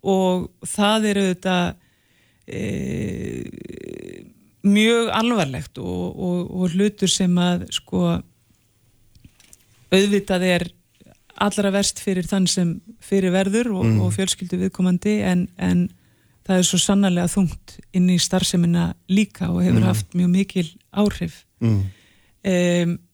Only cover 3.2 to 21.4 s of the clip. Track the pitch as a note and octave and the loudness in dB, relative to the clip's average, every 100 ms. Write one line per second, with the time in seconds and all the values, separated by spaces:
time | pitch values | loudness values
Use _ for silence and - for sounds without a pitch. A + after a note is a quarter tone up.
3.2 | - A#1+ - - - - G1+ G1+ G1+ G1+ | -8 -8 -12 -14 -16 -16 -14 -14 -16 -18
4.2 | - _ _ _ G3+ G3+ A3 A#3 A3+ A3 | -20 _ _ _ 2 4 4 2 0 0
5.2 | A#3 A#3 C#3+ C3 - - F3+ F3+ F3+ - | 0 0 -2 -4 -10 -10 -6 -4 -6 -4
6.2 | F3+ F3+ F3 F#3 F3+ F3 G#3 G#3 F#3+ - | -4 -4 -4 -4 -2 0 0 0 -2 0
7.2 | F#3 F3 F3+ F3+ F#3 - - F#3 F3 E3+ | 2 2 2 0 -4 -10 -6 -2 0 -2
8.2 | - _ _ _ _ _ _ _ _ _ | -6 _ _ _ _ _ _ _ _ _
9.2 | - _ _ - _ _ _ F#3+ G3+ G3+ | -20 _ _ -20 _ _ _ 2 4 0
10.2 | G3 F#3 F#3 F3 F3 _ _ _ - - | 0 0 2 0 -2 _ _ _ -20 -20
11.2 | _ - G3+ G3+ G3+ G3 G3+ - - F#3 | _ -2 -2 0 0 0 -2 -4 -4 -4
12.2 | E3+ G3 F3+ - E3+ D#3+ - - - G3 | 0 0 2 2 0 -2 -12 -20 -2 0
13.2 | F#3 F#3 G3 G#3 A#3+ F#3+ F#3 G#2+ F#3+ F#3 | 2 2 2 0 0 0 2 2 2 0
14.2 | F#3+ - F3+ F3+ F#3+ - F3+ F3+ G#3 G#3+ | -2 -4 -6 -2 -4 0 0 0 0 0
15.2 | G3 F3+ F3+ - F#3 F3+ F3 - _ _ | 0 0 -2 -4 0 0 0 -6 _ _
16.2 | _ _ - F#3 F#3 F#3 - G3+ G3 F3 | _ _ -2 0 2 0 2 2 4 2
17.2 | F3 - F3 - - - - F#3 F3+ F3 | 0 0 -2 -4 -16 -20 -6 0 2 2
18.2 | - F#3 F#3 F3+ E3+ E3+ E3+ F3 - F#3+ | 2 0 0 0 2 2 -2 -6 -2 0
19.2 | G#3 - F3 F3 F3+ A2+ A2+ G#2+ - F3 | 0 -2 -4 0 2 4 4 0 -2 0
20.2 | F3+ F3+ G3 F#3 E3 - _ G3 G#3 - | 2 2 0 -2 -4 -8 _ 0 0 0
21.2 | E3+ - | -8 -10